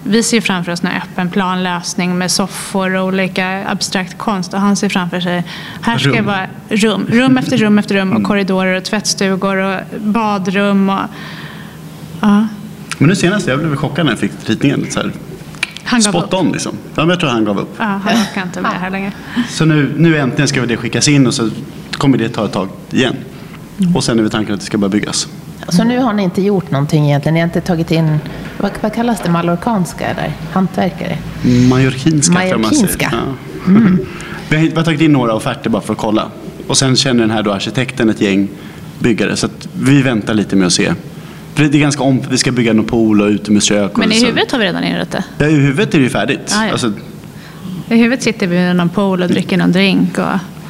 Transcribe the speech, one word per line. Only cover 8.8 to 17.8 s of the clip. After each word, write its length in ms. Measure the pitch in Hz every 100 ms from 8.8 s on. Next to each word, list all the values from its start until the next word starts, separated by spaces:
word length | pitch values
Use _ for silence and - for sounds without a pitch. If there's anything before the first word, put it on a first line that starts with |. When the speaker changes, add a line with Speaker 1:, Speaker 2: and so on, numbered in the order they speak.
Speaker 1:
tvättstugor 760 | 185 214 208 - 196 190 196 190
och 220 | 190 185 160 175
badrum 920 | 214 208 214 202 190 190 202 196 196
och, 100 | 196 - - - - - - - - - - - -
ja. 280 | 214 202 220 - - - - -
Speaker 2:
Men 120 | 143
nu 60 | 202
senast, 320 | 175 208 -
jag 120 | 131
blev 160 | 160 139
chockad 300 | 135 - 156
när 60 |
jag 80 | 107
fick 120 | 101 - -
ritningen. 400 | 110 139 - -
Så 100 | -
här, 120 | - - - - - - - -
Speaker 1:
Han 180 | - 247
gav 100 | 208
Speaker 2:
spot 120 | 175
Speaker 1:
upp. 100 | -
Speaker 2:
on, 180 | 185 139
liksom. 200 | - - - - -
Ja, 60 |
men 80 | 160
jag 100 | 175
tror 100 | 156
han 160 | 117 107
gav 140 | 98
upp. 160 | -
Speaker 1:
Ja, 60 | -